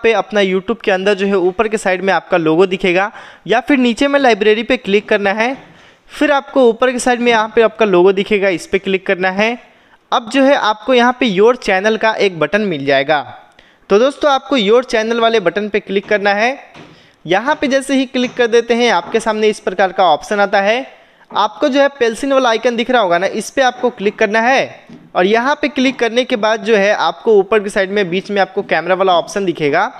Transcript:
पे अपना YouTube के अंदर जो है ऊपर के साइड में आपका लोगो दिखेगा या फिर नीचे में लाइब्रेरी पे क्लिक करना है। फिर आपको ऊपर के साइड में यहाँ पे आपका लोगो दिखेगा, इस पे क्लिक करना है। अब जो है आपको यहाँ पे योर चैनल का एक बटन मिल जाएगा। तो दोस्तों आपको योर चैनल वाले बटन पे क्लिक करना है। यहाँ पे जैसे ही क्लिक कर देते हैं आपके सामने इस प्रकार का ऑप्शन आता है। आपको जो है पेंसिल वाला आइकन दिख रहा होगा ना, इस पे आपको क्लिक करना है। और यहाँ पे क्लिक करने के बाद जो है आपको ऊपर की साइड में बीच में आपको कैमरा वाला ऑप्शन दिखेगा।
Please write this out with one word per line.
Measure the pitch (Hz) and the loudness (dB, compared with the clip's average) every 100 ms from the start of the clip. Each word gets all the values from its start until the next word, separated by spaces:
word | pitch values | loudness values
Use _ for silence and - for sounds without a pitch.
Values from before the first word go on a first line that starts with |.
पे | 226 | 0
अपना | 208 - 214 | 0 0 0
YouTube | 196 185 185 226 | 0 0 -2 -4
के | 220 | -2
अंदर | 185 190 | 0 0
जो | 190 196 | 0 0
है | 196 | 0
ऊपर | 180 180 214 | 0 0 -4
के | 214 | -2
साइड | 196 185 | -2 -2
में | 196 | 0
आपका | 170 - 180 | -2 0 0
लोगो | 156 160 185 | 2 0 -2
दिखेगा | 180 190 175 208 - - - 165 | -4 0 0 -2 -8 -20 -18 -4
या | 226 | -4
फिर | - 277 | 0 2
नीचे | 247 214 285 | 2 0 0
में | 277 | 2
लाइब्रेरी | 262 208 214 214 | 2 2 2 0
पे | 233 247 | 0 -4
क्लिक | 185 208 208 | 0 -2 0
करना | 214 202 | -2 0
है। | 214 233 - - - - _ _ | -2 -2 -4 -14 -20 -20 _ _
फिर | - 294 | -4 0
आपको | 277 262 277 240 | 0 0 2 2
ऊपर | 220 254 | 2 -2
के | 247 | 0
साइड | 254 240 | -2 0
में | 240 | 2
यहाँ | 226 220 233 | 0 0 2
पे | |
आपका | 220 220 214 | 0 2 2
लोगो | 180 190 | 4 4
दिखेगा, | 196 196 208 196 | 2 0 0 0
इस | 160 - | -2 -4
पे | 196 | -4
क्लिक | 196 190 202 | -2 -4 -2
करना | 180 185 | -2 -2
है। | 190 220 240 - _ _ _ - | -2 -2 -4 -14 _ _ _ -6
अब | 240 220 | -4 -2
जो | 277 | 0
है | 262 285 | 2 2
आपको | 214 214 - | 0 -4 0
यहाँ | 247 247 247 | 2 2 0
पे | 254 | -2
योर | 180 220 247 | 4 2 2
चैनल | - 190 214 220 | 0 0 0 0
का | 220 220 | 0 0
एक | 202 170 | -2 0
बटन | 147 208 | -2 0
मिल | 202 151 139 | -2 -4 0
जाएगा। | 139 139 151 117 - - _ _ _ - | 0 2 -2 -2 -16 -20 _ _ _ 0
तो | 202 | 2
दोस्तों | 262 - 302 | 2 0 0
आपको | 262 - 269 | 0 0 -2
योर | 196 240 254 | 2 2 2
चैनल | 226 220 233 | -4 -2 0
वाले | 226 226 | 0 2
बटन | 170 185 208 | 0 -4 -4
पे | 208 | -6
क्लिक | - 196 - | -4 -6 -2
करना | 208 202 | -2 0
है। | 202 233 277 - - - - _ _ 151 | 0 -2 -4 -14 -20 -20 -20 _ _ -2
यहाँ | 190 254 302 | -2 0 -2
पे | 277 | 0
जैसे | 269 262 269 | -2 0 -2
ही | 254 | 0
क्लिक | 254 247 | -2 -4
कर | - 233 | -2 2
देते | 233 233 | 2 2
हैं | 233 240 | 0 2
आपके | 175 - 226 | 0 -2 -4
सामने | 220 214 214 | -2 0 0
इस | - | 0
प्रकार | 214 185 190 | -6 -2 -2
का | 180 180 | 2 2
ऑप्शन | 147 - 208 | 2 0 -2
आता | 196 202 | 0 0
है। | 196 240 269 - _ _ _ | 0 -2 -6 -18 _ _ _
आपको | 190 214 - 294 | -2 -2 0 -2
जो | 269 | 2
है | 277 | 0
पेंसिल | 277 233 220 277 | 0 -4 -2 -2
वाला | 269 247 | 0 0
आइकन | 226 247 233 | 0 -2 -2
दिख | 233 | 0
रहा | 247 | 0
होगा | 185 170 | 2 0
ना, | 190 | -2
इस | 220 - | -4 -6
पे | - | -2
आपको | 254 247 247 | -2 0 -6
क्लिक | 240 202 202 | -2 -6 -2
करना | 214 220 | 0 0
है। | 233 262 127 - - - - 175 | 2 0 -2 -8 -20 -20 -6 0
और | 190 | 2
यहाँ | 226 262 294 | 2 0 -2
पे | 285 | -2
क्लिक | 262 254 247 | 0 -2 0
करने | 233 233 | -2 -2
के | 247 247 | -2 -2
बाद | 214 226 | -2 -2
जो | 202 214 | 0 2
है | 196 | 2
आपको | 208 160 - 233 | 0 -2 -2 2
ऊपर | 208 190 220 | 2 4 -2
की | 202 | -2
साइड | 202 185 | -4 -2
में | 208 180 | -2 -2
बीच | 185 202 | -4 -4
में | 202 | -2
आपको | 190 202 | -2 -4
कैमरा | - 170 165 185 | -4 -4 0 0
वाला | 190 | 2
ऑप्शन | 170 160 202 190 | 0 0 -4 -4
दिखेगा। | 151 147 160 233 - | -2 0 0 -2 -6